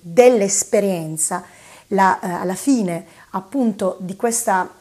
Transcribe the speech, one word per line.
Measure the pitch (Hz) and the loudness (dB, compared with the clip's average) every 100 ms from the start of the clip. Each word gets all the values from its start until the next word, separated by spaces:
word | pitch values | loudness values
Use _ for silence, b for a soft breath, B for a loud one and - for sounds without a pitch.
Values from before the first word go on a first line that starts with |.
dell'esperienza, | 175 165 247 247 196 - - 214 202 180 160 160 - 180 b b b b - | 0 4 6 6 2 -2 0 0 0 -2 -6 -6 -4 -6 b b b b -4
la, | 196 190 - | 2 2 2
eh, | 190 | -4
alla | 175 180 185 | -6 -4 -4
fine | - 262 196 170 b b b | 0 0 0 -4 b b b
appunto | 190 190 277 240 196 185 185 | -10 -6 -2 -2 0 -4 -4
di | 180 190 | -8 -6
questa | 240 233 - 190 180 - | -4 -2 0 -2 -2 -10